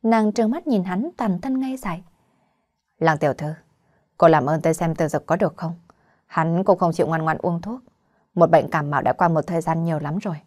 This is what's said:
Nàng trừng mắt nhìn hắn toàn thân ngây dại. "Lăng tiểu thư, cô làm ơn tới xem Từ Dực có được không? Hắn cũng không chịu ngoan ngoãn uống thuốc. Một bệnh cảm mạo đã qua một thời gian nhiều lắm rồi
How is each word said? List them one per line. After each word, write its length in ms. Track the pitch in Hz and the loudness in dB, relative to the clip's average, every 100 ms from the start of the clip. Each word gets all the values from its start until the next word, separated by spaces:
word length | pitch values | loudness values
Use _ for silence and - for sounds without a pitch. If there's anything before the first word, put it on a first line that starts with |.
Nàng 280 | 226 226 214 | 2 2 2
trừng 200 | 208 220 | 0 0
mắt 160 | 285 320 | -2 -2
nhìn 160 | 220 | -2
hắn 260 | 180 185 294 - | 0 -4 -6 -4
toàn 240 | 226 180 | -4 -4
thân 180 | 269 262 | -4 -4
ngây 180 | 262 262 | -4 -6
dại. 260 | 202 170 175 _ _ _ _ _ _ _ _ _ | -8 -10 -12 _ _ _ _ _ _ _ _ _
"Lăng 180 | 160 151 | 0 2
tiểu 160 | 151 | -2
thư, 200 | 131 151 160 _ _ _ _ _ _ | -2 -8 -10 _ _ _ _ _ _
cô 100 | 170 | 6
làm 180 | 156 135 | 6 2
ơn 160 | 151 | 0
tới 120 | 160 | 0
xem 220 | 160 170 160 | 0 -2 0
Từ 120 | 156 | -2
Dực 180 | 151 - | -2 -2
có 100 | 180 | 0
được 220 | 180 - | 0 -2
không? 160 | 165 170 _ _ _ _ _ | -10 -10 _ _ _ _ _
Hắn 380 | - 160 170 | -2 0 0
cũng 160 | 196 180 | 2 2
không 140 | 175 | 2
chịu 140 | 165 156 | 0 0
ngoan 140 | 160 | 0
ngoãn 160 | 156 156 | -2 -2
uống 240 | 180 170 | -2 -4
thuốc. 200 | 180 254 _ _ _ _ _ | -6 -12 _ _ _ _ _
Một 180 | - 165 | 2 6
bệnh 180 | 160 139 | 6 4
cảm 220 | 165 147 | -4 -2
mạo 100 | 147 | -2
đã 120 | - | 0
qua 140 | - 175 | 2 2
một 200 | 160 147 | 2 0
thời 140 | 170 | -4
gian 220 | 165 165 | -2 -2
nhiều 160 | 165 156 | -2 -4
lắm 180 | 147 165 | -4 -6
rồi 180 | 220 151 | -6 -8